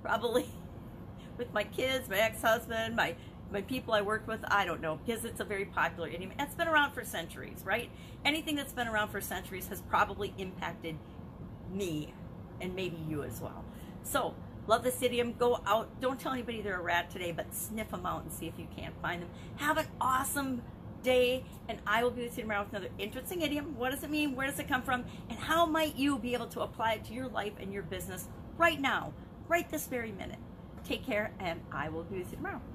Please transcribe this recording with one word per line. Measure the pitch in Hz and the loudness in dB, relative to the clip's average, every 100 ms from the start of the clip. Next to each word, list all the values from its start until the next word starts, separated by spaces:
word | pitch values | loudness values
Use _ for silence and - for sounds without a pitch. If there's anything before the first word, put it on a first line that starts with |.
Probably | - 220 233 240 - - - - - | 2 2 4 4 2 -6 -10 -12 -12
<laughs> | - - - - - | -12 -12 -12 -12 -8
with | 240 | -2
my | 214 | 0
kids, | 208 - 262 262 254 | 0 2 2 2 2
my | 190 | 4
ex-husband, | 220 220 233 226 226 226 226 226 | 4 4 6 4 4 0 0 2
my, | - 170 - - - | 2 0 -10 -12 -4
my | 202 | -4
people | 196 262 - 214 | -2 -4 4 4
I | |
worked | 202 214 - | 4 0 0
with, | 220 - | -4 2
I | 202 190 | 4 4
don't | 185 | 2
know, | 165 156 | 0 -2
because | - 226 226 | 0 -2 -2
it's | - | -4
a | |
very | 214 202 202 | -2 -2 -2
popular | - 165 170 165 | 2 2 2 -6
idiom. | 170 190 - | -4 -8 -4
It's | 285 | -4
been | - 330 | 0 4
around | 311 285 | 6 6
for | - | 0
centuries, | 208 196 165 - 127 - 190 | -6 -4 -6 -8 -10 -8 0
right? | 220 233 - - - | 0 0 -10 -14 -2
Anything | 277 311 320 294 | 2 2 0 0
that's | 285 | -2
been | - 233 | -2 2
around | 220 208 | 2 2
for | 202 | 0
centuries | 190 185 185 190 175 | -2 -4 -4 -6 -6
has | 180 | -6
probably | - 185 202 190 202 - | 2 4 4 2 -4 -2
impacted | 190 175 170 170 165 156 - - - - - - - | -6 -4 -4 -4 -6 -6 -10 -12 -12 -12 -12 -10 -6
me | 190 190 151 151 - - - - - | -2 0 -2 -4 -8 -12 -12 -12 -8
and | 180 185 | -6 -4
maybe | 185 165 156 | -4 -4 -4
you | 156 | -2
as | 135 - | -4 -6
well. | - - - - - - | -8 -8 -10 -10 -10 -10
So, | - 277 196 - - - - | 0 2 2 -2 -10 -10 4
love | 226 | 6
this | 247 247 | 6 4
idiom. | 247 240 240 | 4 4 2
Go | 233 240 240 - | 4 4 4 6
out. | 214 214 - | 4 4 0
Don't | 254 262 | 0 0
tell | 311 | -2
anybody | 262 240 226 | -2 -2 -2
they're | 202 185 | -2 0
a | |
rat | 165 170 170 | 4 2 2
today, | 196 175 | -2 -2
but | 165 156 | -2 -4
sniff | - - 220 214 | -4 -4 -4 -2
'em | 180 180 | -2 -2
out | 160 | -2
and | 156 | -4
see | - 160 | -6 -6
if | 165 | -6
you | 160 - | -10 -8
can't | - - | -10 -4
find | 165 175 | -4 -2
them. | 175 - - - | -6 -10 -12 -2
Have | 294 311 | 2 2
an | 311 - | 2 0
awesome | 247 262 277 285 269 247 - - - - | 2 4 2 0 0 -2 -4 -12 -12 -2
day, | 254 254 247 254 - - - | 6 8 8 4 -2 -12 -8
and | 220 - | -6 2
I | 214 | 4
will | 247 | 4
be | 240 | 2
with | 240 - | -4 -4
you | |
tomorrow | 220 202 | 0 0
with | 202 | 0
another | 208 185 - | -4 -6 -4
interesting | 202 254 - 359 | -6 -4 -4 0
idiom. | 302 294 294 254 | 0 0 -2 -2
What | 247 | 0
does | 277 | 0
it | 302 | -2
mean? | 302 302 254 | 2 2 2
Where | 269 | 0
does | 269 | 0
it | 285 | 0
come | 262 | 0
from? | 254 254 240 - - | 2 0 -2 -8 -8
And | 226 | -6
how | - 320 339 | 2 6 6
might | 311 311 233 | 6 2 4
you | 277 277 | 4 4
be | 233 | 2
able | 240 233 | 0 -2
to | 240 | -2
apply | 151 - 226 | -4 0 2
it | 220 208 | 2 -2
to | |
your | 220 254 | -6 -2
life | 220 202 202 | -2 -2 -4
and | 190 | -6
your | 196 | -6
business | - 185 175 185 - - - - | -4 -6 -4 -6 -8 -10 -12 4
right | 330 311 | 4 6
now, | 269 202 - - - - - | 2 2 0 -8 -12 -14 2
right | 339 339 | 2 2
this | 311 - | -4 -2
very | 247 226 | -2 -4
minute? | 190 - - - - - - - | -6 -8 -8 -12 -14 -14 -12 -4
Take | 240 - | -4 0
care, | 208 214 - | 0 0 -2
and | 185 165 - | -4 -4 -4
I | - 151 | -4 -2
will | 160 | -2
be | 170 190 | -4 -4
with | 180 | -4
you | - | -4
tomorrow. | 349 339 - | -4 -6 -8